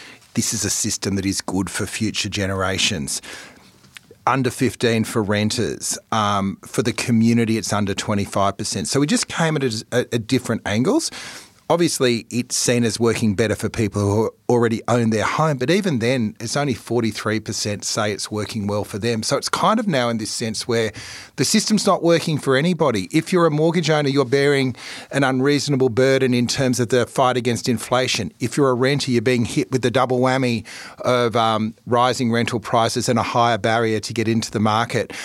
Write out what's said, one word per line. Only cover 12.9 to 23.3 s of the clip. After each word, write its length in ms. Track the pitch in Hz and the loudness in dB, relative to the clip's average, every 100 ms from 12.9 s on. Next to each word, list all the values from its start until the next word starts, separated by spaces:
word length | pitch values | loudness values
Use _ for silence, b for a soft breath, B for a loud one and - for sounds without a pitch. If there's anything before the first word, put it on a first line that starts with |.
| 104 | 0
working 340 | 117 107 110 | 0 2 0
better 220 | 95 110 101 | 2 0 0
for 120 | 107 | -4
people 340 | - 104 101 | -2 -2 0
who 280 | 101 104 110 - - | 0 2 0 -2 0
already 320 | 120 117 113 - | 2 2 0 0
own 240 | 123 113 | 2 2
their 140 | 110 | 2
home, 340 | 98 - 156 135 | 0 0 0 0
but 100 | 127 | 0
even 300 | 190 196 127 | 0 0 0
then, 380 | 117 131 107 - | 0 0 -2 -4
it's 180 | 117 147 | -6 -2
only 180 | 147 | -2
forty-three 640 | 117 - 117 113 104 110 110 | -4 -4 -2 0 -2 -4 -4
percent 440 | 107 107 107 104 | -4 -6 -4 -6
say 280 | - - 107 | -4 -2 -2
it's 180 | 95 - | -4 -6
working 380 | 107 104 110 98 | -6 -6 -6 -4
well 160 | 104 | -2
for 140 | 92 104 | -4 -4
them. 260 | 117 113 | -2 -2
So 120 | 110 135 | -2 -2
it's 120 | - | -2
kind 320 | - 180 220 | -2 0 0
of 80 | 208 | 0
now 200 | 139 120 | 0 0
in 100 | 117 | -2
this 120 | 110 | -4
sense 380 | - 113 110 - | -6 -6 -4 -2
where 240 | 117 110 - B B B | 0 0 -4 B B B
the 100 | - | -4
system's 400 | 135 220 - 214 | 0 2 2 2
not 200 | 202 175 | 2 2
working 340 | 170 165 165 147 | 4 2 2 -2
for 180 | 139 135 | 2 2
anybody. 520 | 170 170 151 107 92 | 2 2 0 0 0
If 220 | 156 - | -2 2